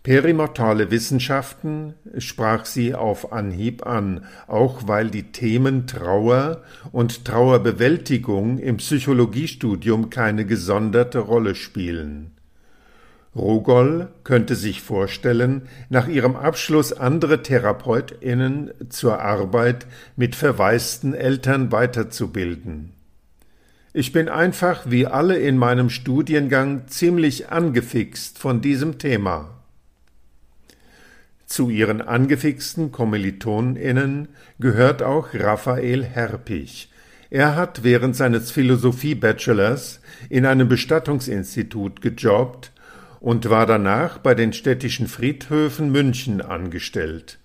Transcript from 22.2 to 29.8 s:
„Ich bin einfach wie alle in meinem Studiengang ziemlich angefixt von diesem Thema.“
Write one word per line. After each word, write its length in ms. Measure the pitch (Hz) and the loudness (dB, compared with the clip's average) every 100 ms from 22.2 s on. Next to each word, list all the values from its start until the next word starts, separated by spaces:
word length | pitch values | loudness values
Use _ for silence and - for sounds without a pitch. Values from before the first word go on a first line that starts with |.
| 95 95 90 82 87 78 80 - _ _ _ _ - _ _ _ _ | -6 -4 -6 -6 -10 -12 -14 -20 _ _ _ _ -20 _ _ _ _
„Ich 220 | 160 127 | -4 0
bin 160 | 165 160 | 0 0
einfach 540 | - 180 185 180 170 127 | 0 0 2 -2 0 0
wie 160 | 123 123 | 0 2
alle 320 | 135 170 180 | 2 2 2
in 200 | 139 131 | 2 4
meinem 320 | 120 123 123 | 4 2 0
Studiengang 1000 | - - 131 156 151 139 131 139 139 127 | -2 -2 0 2 0 2 2 0 -4 -8
ziemlich 640 | - 170 175 156 131 - | 0 2 4 2 -2 -4
angefixt 880 | 165 170 123 117 120 101 - - - | -2 2 0 0 -4 -4 -8 -16 -8
von 220 | 135 120 | -2 0
diesem 380 | 139 135 156 135 | 0 0 -2 -4
Thema.“ 500 | 143 113 98 80 80 - _ _ | -2 -2 -2 -4 -8 -20 _ _